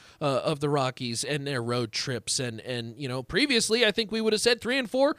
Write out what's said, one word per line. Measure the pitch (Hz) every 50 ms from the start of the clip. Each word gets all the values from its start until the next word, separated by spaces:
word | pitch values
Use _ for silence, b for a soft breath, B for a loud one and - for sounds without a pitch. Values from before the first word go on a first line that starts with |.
| B B B B
uh, | 151 143 135 120 -
of | 151 160 143
the | 147 147
Rockies | 147 143 131 127 127 - 127 120 117 110 -
and | 127 143 147 139
their | 139 143 123 117
road | 117 120 123 120 113 -
trips. | - - 139 127 113 - - - -
And, | 131 120 113 110
and, | - 120 127 120 117 117 113 117
you | 147
know, | 127 123 131 123
previously | - - 190 285 294 254 226 - - 220 247 240
I | 214 190
think | - 226 190
we | 220 220
would | 220 220 214
have | 214 -
said | - 247 -
three | - 220 254
and | 277 254 196
four | - 262 277 294 311